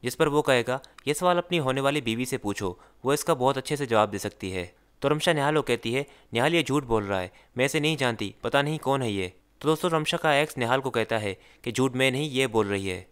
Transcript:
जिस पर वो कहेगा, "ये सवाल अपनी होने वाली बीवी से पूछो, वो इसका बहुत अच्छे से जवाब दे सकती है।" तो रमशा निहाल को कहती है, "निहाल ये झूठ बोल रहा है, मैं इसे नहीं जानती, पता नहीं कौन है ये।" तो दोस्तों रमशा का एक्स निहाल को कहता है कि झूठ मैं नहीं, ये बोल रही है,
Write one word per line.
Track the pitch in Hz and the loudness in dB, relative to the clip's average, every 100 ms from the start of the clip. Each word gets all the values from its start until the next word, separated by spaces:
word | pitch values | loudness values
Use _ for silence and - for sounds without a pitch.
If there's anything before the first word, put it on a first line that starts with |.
जिस | 123 | -8
पर | - 160 | 0 2
वो | 147 | 2
कहेगा, | 147 127 120 127 - - - | 4 2 2 -4 -6 -10 -4
"ये | |
सवाल | 147 180 175 | 0 2 2
अपनी | 175 175 | 0 0
होने | 131 131 | 0 0
वाली | 135 147 | 2 0
बीवी | 117 113 | -2 -2
से | 127 135 | -2 -4
पूछो, | 104 101 98 87 - _ | -4 -2 -4 -6 -16 _
वो | 123 | -2
इसका | 147 - | 0 0
बहुत | 151 123 135 | 0 2 0
अच्छे | - 147 | -4 -4
से | 139 | 0
जवाब | 110 104 | 2 2
दे | 98 | 0
सकती | 107 - 95 | -6 -8 -8
है।" | 92 87 _ _ _ | -6 -8 _ _ _
तो | 139 | 0
रमशा | 151 180 | 0 2
निहाल | 156 143 | 2 2
को | 151 | 0
कहती | 131 120 113 | 0 -2 0
है, | 123 143 - _ | -4 -6 -14 _
"निहाल | 113 135 | 0 2
ये | 170 | 2
झूठ | 147 139 | 0 -2
बोल | 131 110 | 0 -2
रहा | 101 98 | 0 -4
है, | 90 - _ - | -4 -10 _ -2
मैं | |
इसे | 135 156 | 0 2
नहीं | 151 156 | 0 0
जानती, | 131 113 104 - | 0 -2 -6 -6
पता | 120 139 | -2 0
नहीं | 143 156 | 0 -2
कौन | 131 135 | -2 -2
है | 123 | 0
ये।" | 101 90 - _ _ | -2 -4 -8 _ _
तो | 143 | 0
दोस्तों | 156 180 | 0 2
रमशा | 165 156 170 | 0 0 -2
का | 160 | 2
एक्स | 143 156 - | 2 0 -2
निहाल | 117 131 | 0 0
को | 135 | 0
कहता | 120 110 113 | -2 0 -2
है | 104 95 - _ | -4 -8 -14 _
कि | - | -8
झूठ | 113 131 | 0 0
मैं | 123 131 | 2 2
नहीं, | 127 151 | 2 -4
ये | 131 131 | -2 0
बोल | 110 104 | 2 2
रही | 101 95 | 0 -4
है, | 92 92 | -8 -10